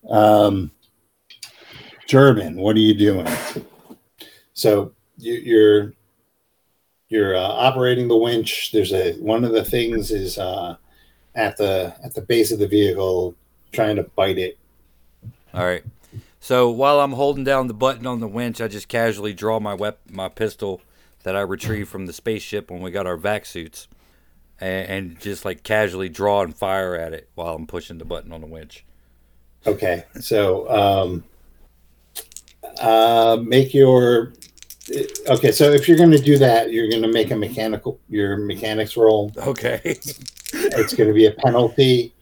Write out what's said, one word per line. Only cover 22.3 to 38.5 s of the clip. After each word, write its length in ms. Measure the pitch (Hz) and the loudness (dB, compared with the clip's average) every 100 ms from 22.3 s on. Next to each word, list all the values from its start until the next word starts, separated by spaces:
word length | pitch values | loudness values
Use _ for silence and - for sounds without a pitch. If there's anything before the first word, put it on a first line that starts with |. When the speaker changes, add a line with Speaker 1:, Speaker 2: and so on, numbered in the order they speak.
| 107 - 104 - | -8 -6 -10 -10
Speaker 2:
when 100 | 90 | -14
we 100 | 90 | -10
got 140 | 95 90 | -8 -6
our 120 | 85 | -6
vac 280 | 101 104 - | -4 -6 -8
suits, 420 | 85 80 - - _ _ _ _ _ _ _ | -16 -16 -20 -20 _ _ _ _ _ _ _
and, 300 | 95 92 92 | -8 -6 -8
and 300 | 98 92 80 | -10 -12 -12
just, 260 | 101 95 101 | -12 -10 -10
like, 180 | 87 | -12
casually 460 | - 107 104 92 92 | -4 -2 -2 -4 -10
draw 320 | 78 101 101 | -4 0 0
and 140 | 90 - | -2 -6
fire 400 | 98 95 92 87 | -4 -4 -4 -6
at 180 | 82 | -8
it 160 | 80 _ - | -12 _ -12
while 200 | 85 80 | -10 -10
I'm 120 | 80 | -10
pushing 300 | 87 - 85 | -14 -14 -18
the 80 | - | -12
button 260 | 82 80 | -12 -12
on 100 | 82 | -18
the 60 | 78 | -18
winch. 380 | 80 78 - _ _ _ _ _ _ _ _ - | -18 -20 -20 _ _ _ _ _ _ _ _ -4
Speaker 1:
Okay. 380 | 104 95 87 - - | -2 -2 -4 -8 -16
So, 480 | - 110 98 92 - | -2 0 0 -2 -2
um, 540 | 110 98 98 92 87 - _ _ _ _ _ _ _ _ - - - _ _ - 110 | 2 2 2 -2 -6 -12 _ _ _ _ _ _ _ _ -18 -18 -20 _ _ -18 -4
uh, 560 | 117 113 117 117 113 113 | 2 4 6 4 4 2
make 320 | 117 127 131 | 2 2 4
your, 580 | 139 131 127 123 120 120 - - _ - - - - - - - | 6 6 6 6 2 0 -12 -20 _ -20 -20 -10 -8 -8 -8 -2
okay. 240 | 127 - | 2 2
So 200 | 107 147 | 4 6
if 160 | 147 156 | 6 6
you're 80 | 160 | 6
gonna 200 | 170 151 | 8 6
do 200 | 139 143 | 6 6
that, 340 | 131 117 113 | 6 4 2
you're 180 | 113 110 | -2 0
gonna 220 | 113 110 | 0 0
make 200 | 113 107 | 0 0
a 40 | 110 | -2
mechanical, 640 | 101 - 110 107 - - _ | -6 -6 -6 -6 -8 -12 _
your 280 | 107 101 101 | -4 -2 -4
mechanics 580 | 104 | -6